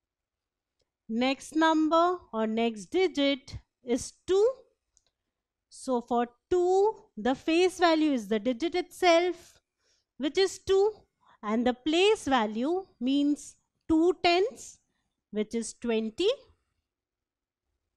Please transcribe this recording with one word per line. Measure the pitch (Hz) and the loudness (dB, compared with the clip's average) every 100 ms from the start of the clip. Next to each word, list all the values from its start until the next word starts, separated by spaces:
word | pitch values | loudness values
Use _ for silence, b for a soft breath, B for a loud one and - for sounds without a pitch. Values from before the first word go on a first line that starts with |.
| _ _ _ _ _ _ _ _ _ _ - | _ _ _ _ _ _ _ _ _ _ -8
Next | 226 254 269 - 311 | -2 -2 -2 -6 0
number | 320 311 311 330 349 359 - | 2 2 2 2 2 0 -6
or | 220 220 | -4 -2
next | 220 233 214 180 | -2 -2 -4 -4
digit | 349 370 277 277 269 - - _ _ | -2 0 0 -2 -2 -8 -18 _ _
is | 254 247 - - - | -4 -4 -6 -12 -2
two. | 381 453 523 _ _ _ _ _ _ _ _ _ _ _ | 2 2 -2 _ _ _ _ _ _ _ _ _ _ _
So | - - 247 | -14 -6 -6
for | 233 240 240 _ - | -2 -2 -2 _ -2
two, | 359 359 381 415 440 _ - | 0 2 4 2 -2 _ -6
the | 233 269 | -4 -2
face | - 330 370 - | 0 2 2 2
value | 339 320 311 | 2 2 2
is | 262 196 | 0 -2
the | 220 | -4
digit | 226 233 330 359 | -2 -4 -4 -4
itself, | - - 359 330 359 349 - _ _ _ _ _ _ - | -8 0 4 4 2 -4 -14 _ _ _ _ _ _ -8
which | 285 349 | -4 0
is | 381 - | -2 -2
two, | - 381 415 427 _ _ b b | 0 2 2 -2 _ _ b b
and | 208 226 247 | -4 -2 0
the | |
place | 240 311 330 403 427 285 | -2 -2 2 2 2 0
value | 262 220 214 269 359 381 - | 0 0 -2 -2 -4 -6 -6
means | 247 285 285 285 - - _ _ - | -2 0 0 -2 -6 -20 _ _ 0
two | 320 349 - | 2 2 2
tens, | 349 349 440 - - - _ _ _ _ _ | 2 2 0 -6 -20 -20 _ _ _ _ _
which | 208 208 | -8 -6
is | 233 220 | -6 -8
twenty. | - 240 220 220 - 381 554 - _ _ _ _ _ _ _ _ _ _ _ _ _ _ | -8 -4 -4 -4 -2 -2 -2 -8 _ _ _ _ _ _ _ _ _ _ _ _ _ _